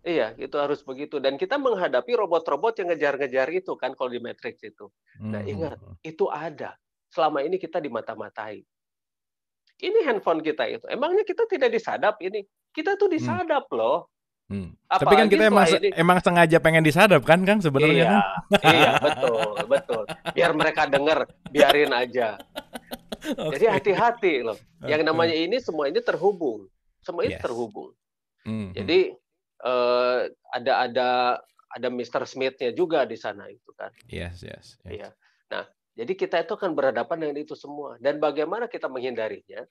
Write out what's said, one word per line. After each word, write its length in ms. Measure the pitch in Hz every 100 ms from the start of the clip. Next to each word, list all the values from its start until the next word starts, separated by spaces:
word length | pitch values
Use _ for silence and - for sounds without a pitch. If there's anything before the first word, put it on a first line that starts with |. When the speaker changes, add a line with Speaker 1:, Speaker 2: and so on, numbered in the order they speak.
Speaker 1:
Iya, 260 | 175 165 110
itu 220 | 110 135 151
harus 240 | 143 143
begitu. 340 | - 131 147 151
Dan 180 | 135 135
kita 180 | 185
menghadapi 540 | 285 269 214 175 127 -
robot-robot 640 | 240 196 165 160 147 175
yang 140 | 226 180
ngejar-ngejar 580 | 165 143 135 139 127 131
itu 200 | 180 180
kan 180 | 139 127
kalau 160 | 135 127
di 100 | 120
Matrix 400 | 117 110 123 107
itu. 260 | 107 _ 104 _ _ 104
Nah, 180 | 107 107
Speaker 2:
Hmm, 80 | 104
Speaker 1:
ingat, 300 | 104 160 120
Speaker 2:
hmm, 100 | 95
hmm. 100 | 95
Speaker 1:
itu 220 | 160 160 202
ada. 440 | 147 165 147 110 - _ _ _
Selama 320 | - 160 151
ini 160 | 147 185
kita 220 | 160 170
dimata-matai. 840 | 147 117 110 107 104 - 107 107 _ _ _ _ _ _ _ _ _ _ _ _
Ini 220 | - 440
handphone 380 | 320 220 190 160
kita 260 | 156 151 113
itu. 180 | 117 -
Emangnya 360 | 190 294 370
kita 240 | 440 370 453
tidak 240 | 359 262
disadap 440 | 226 - - 190 214
ini? 240 | 180 214 202 _ _
Kita 260 | - 330
tuh 120 | 392 415
Speaker 2:
Hmm. 80 |
Speaker 1:
disadap 500 | 320 247 349 349 294 -
loh. 360 | 117 113 156 175 _ _ _ _
Speaker 2:
Hmm. 280 | 101 87 -
Tapi 220 | _ - -
kan 80 | 202
Speaker 1:
Apalagi 80 | 214
Speaker 2:
kita 120 | 196 214
emang 160 | 208
Speaker 1:
setelah 160 | 180 -
Speaker 2:
se-, 80 | 202
Speaker 1:
ini. 80 |
Speaker 2:
emang 240 | 175 170 180
sengaja 380 | 190 175 165 160
pengen 240 | 160 160
disadap 400 | 160 147 208 170
kan, 180 | 123 165
Kang, 180 | 185 214
sebenarnya 340 | 165 135 156
Speaker 1:
Iya, 140 | 143 117
Speaker 2:
kan? 120 | 101 98 - -
<laughs> 240 | 202 156
Speaker 1:
iya, 160 | 160 143 113
betul, 400 | 147 156 131 113 - 104 170
betul. 340 | 135 - 113 104 160 165
Biar 200 | - 170
mereka 300 | 156 156 156 147
denger, 320 | 139 143 151 123 - -
biarin 460 | 139 143 143 143
aja. 360 | 123 123 123 117 101 - -
Speaker 2:
<laughs> 840 | - - _ - _ - 311 277
Oke. 140 | 160
Speaker 1:
Jadi 120 | 170 220
hati-hati 640 | 190 - 180 233 233 190 143
loh. 160 | 117 104 _ _
Yang 80 | 123 151
Speaker 2:
Heeh. 80 | 160
Speaker 1:
namanya 300 | 160 165 160
ini, 200 | 165 240
semua 280 | 247 160 143
ini 120 | 180
terhubung. 680 | 240 175 180 190 156 107 98 _ _ _
Semua 240 | - 170
ini 80 | -
Speaker 2:
Yes. 120 | 92
Speaker 1:
terhubung. 480 | - 117 117 101 - _ _ _ _ _
Speaker 2:
Hmm, 120 | - 110 98
hmm. 60 |
Speaker 1:
Jadi, 240 | 90 98 175 180 - _ _ _ _
eh, 580 | 123 127 123 123 123 123 98 - _
ada, 220 | 127 120 113
ada, 280 | 123 120 123 123 123 123 - _ _
ada 180 | 127 123
Mister 340 | 123 120 147
Smith-nya 460 | 123 135 131 131 123
juga 320 | 117 175 156
di 100 | 120
sana 320 | 110 117 98 101
itu 240 | 101 _
kan. 180 | _ 104 _
Speaker 2:
Yes, 380 | 120 82 85 87
yes, 340 | - - - _
yes. 80 | 90
Speaker 1:
Iya. 180 | 87 95 _ _ _ _
Nah, 160 | 98 - _ _
jadi 180 | - 117
kita 240 | 190 185 180
itu 120 | 170
akan 200 | 160 190
berhadapan 440 | 147 135 117 117 170
dengan 140 | 151 143
itu 160 | 151
semua. 420 | 151 139 147 143 117
Dan 220 | 123 147
bagaimana 480 | 151 143 156 208 233
kita 200 | 175 151
menghindarinya? 760 | 131 127 117 110 98 _ 98 123